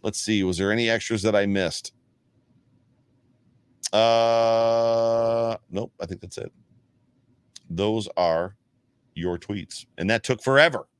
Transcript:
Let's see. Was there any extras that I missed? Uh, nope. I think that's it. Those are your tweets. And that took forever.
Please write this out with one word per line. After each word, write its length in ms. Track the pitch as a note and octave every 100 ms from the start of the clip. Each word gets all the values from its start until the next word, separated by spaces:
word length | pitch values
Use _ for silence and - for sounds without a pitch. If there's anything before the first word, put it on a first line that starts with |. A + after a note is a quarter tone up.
Let's 180 | A2 -
see. 220 | - G#2+
Was 160 | F#2 F2
there 120 | G2
any 180 | A2 A#2
extras 340 | A2+ - A2+
that 120 | G2+ G#2
I 120 | G2+
missed? 440 | G2 F2 - - _ _ _ _ _ _ _ _ _ _ _ _ _ _ _ _ _ _ _ -
Uh, 1700 | G#2 A2+ A2+ A#2 A#2 A2+ A2+ A2+ A2+ A2+ A2+ A2+ A2+ A2+ A#2 A#2 A2+ _
nope. 200 | F2+ A#2 _
I 60 | E2+
think 160 | F#2
that's 160 | F#2 -
it. 160 | - _ _ _ _ _ _ _ _ _ _ - _
Those 380 | E2+ G#2 A2+ G2+ -
are 400 | F2 E2 F#2 G2+ _ _ _ _ _ -
your 240 | F2 F2
tweets. 480 | - G#2 - - - -
And 100 | G2
that 120 | A2+
took 200 | - B2
forever. 440 | - C3+ E3 B2 - _